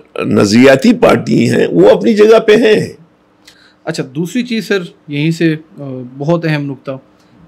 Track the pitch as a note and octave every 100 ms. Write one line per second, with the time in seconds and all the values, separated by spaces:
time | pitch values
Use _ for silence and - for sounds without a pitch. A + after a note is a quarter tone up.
0 | - - - G#2+ A2 A2 C3 C3+ A3+ A#3+
1 | - - A#2 - A#2+ A#2+ - - G3+ A3+
2 | G#3 G#3 G#3 A3 A3 G#3+ A#3 G#3 - -
3 | _ _ _ _ _ _ _ _ - E3
4 | C3+ C3 E3+ B3 - A3 F3 G3+ F3 -
5 | - C#3+ D#3 E3 E3 D#3 - - C#3 C3
6 | B2 C3+ C#3+ E3+ E3 D3+ C#3+ B2+ - C3+
7 | - _ _ _